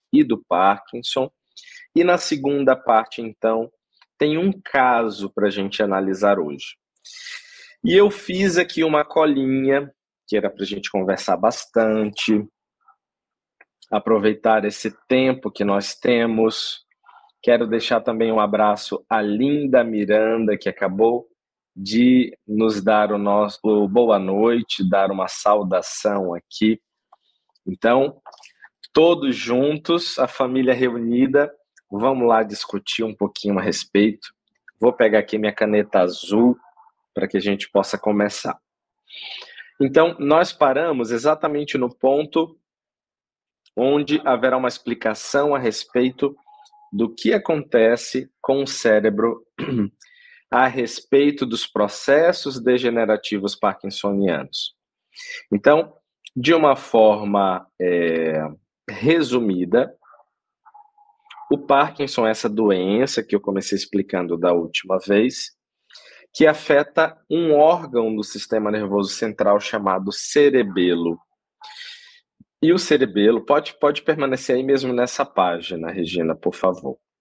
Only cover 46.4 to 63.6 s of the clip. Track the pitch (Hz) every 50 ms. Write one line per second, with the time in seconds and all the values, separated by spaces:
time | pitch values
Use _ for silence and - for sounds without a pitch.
46.4 | _ _ - - _ _ _ _ _ _ 104 101 117 113 117 - - - 226 196
47.4 | - - 160 147 143 - - 117 110 113 117 117 - - - 131 135 - _ _
48.4 | - - 135 139 139 131 - - - 117 107 107 104 110 101 104 110 117 117 -
49.4 | _ _ _ - 120 - 131 113 101 101 - _ _ _ _ _ _ - - _
50.4 | _ - 123 123 131 127 123 135 117 110 - - - _ 139 139 143 147 143 143
51.4 | 135 120 113 - - - - 104 104 101 - - - - 139 151 165 175 180 -
52.4 | - 143 131 123 113 127 123 123 127 120 117 117 113 104 107 104 - - 107 98
53.4 | 98 98 - - - 101 95 - - 98 - - - 101 101 98 98 90 82 69
54.4 | 69 - - - - - _ _ _ _ _ _ _ _ _ - - - - -
55.4 | - - 104 101 - 143 147 160 156 151 - _ _ _ _ _ - - - 123
56.4 | 123 156 170 160 151 143 131 - - - - 113 110 107 104 107 104 101 101 101
57.4 | 98 95 92 92 - _ _ - 92 90 87 87 85 82 82 82 82 80 78 78
58.4 | 78 76 80 - _ _ _ _ _ - - - 120 147 170 165 147 117 123 127
59.4 | 113 101 92 90 90 87 104 123 131 - - _ _ _ _ _ _ _ _ _
60.4 | _ _ _ _ _ _ - - - _ _ _ _ _ _ _ _ - - -
61.4 | - - 147 147 135 123 139 139 151 156 - - 143 131 - 127 113 110 110 -
62.4 | - 110 104 110 110 101 95 90 92 95 104 117 135 135 - 117 - - 107 98
63.4 | - 101 98 95